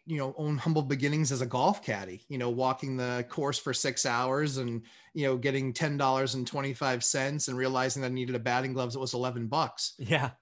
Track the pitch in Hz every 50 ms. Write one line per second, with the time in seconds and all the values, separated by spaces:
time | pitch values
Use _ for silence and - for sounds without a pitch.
0 | - 160 160 147 135 135 135 - 151 151 151 135 - 165 156 156 143 131 143 131
1 | 135 143 151 156 156 123 135 120 131 117 131 123 135 185 202 - - - 107 98
2 | 98 92 90 101 - - 147 127 123 120 120 123 127 127 131 - - 135 131 127
3 | 123 123 123 123 120 120 - 160 143 139 143 - - 143 123 - - 139 123 -
4 | - 135 120 120 127 127 135 143 151 147 135 135 127 120 117 117 113 - - -
5 | - - - 165 143 135 131 123 117 139 135 135 135 131 120 - 165 151 147 143
6 | 143 131 131 135 135 127 117 131 123 - - 143 135 139 127 - 147 135 127 120
7 | - - - 139 135 139 147 147 - - 127 127 131 131 131 127 127 131 123 139
8 | 131 127 127 127 127 123 127 120 113 127 123 127 131 131 127 131 123 120 117 135
9 | 131 123 - 120 127 127 120 120 117 110 139 156 156 123 - - - - - -
10 | 135 101 160 143 135 127 - _